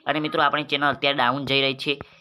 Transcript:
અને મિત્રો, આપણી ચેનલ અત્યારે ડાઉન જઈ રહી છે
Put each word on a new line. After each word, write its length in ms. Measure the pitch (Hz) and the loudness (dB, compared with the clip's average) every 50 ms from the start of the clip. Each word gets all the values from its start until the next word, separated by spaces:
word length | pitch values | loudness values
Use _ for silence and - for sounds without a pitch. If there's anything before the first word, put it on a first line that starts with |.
| - | -4
અને 140 | 143 143 156 | -4 -2 -2
મિત્રો, 220 | 151 151 165 160 | -2 -2 0 2
આપણી 220 | 147 143 151 151 147 | 2 2 2 0 -2
ચેનલ 220 | - 147 139 147 | -2 -2 0 0
અત્યારે 300 | 143 127 - 143 143 139 | 0 0 0 0 0 2
ડાઉન 280 | 135 123 123 131 143 135 | 2 2 2 2 0 0
જઈ 180 | 131 139 139 | 0 2 2
રહી 120 | 135 135 127 | 2 0 -2
છે 260 | - - 151 139 143 - - - - | -2 -4 -4 -4 -4 -6 -18 -20 -14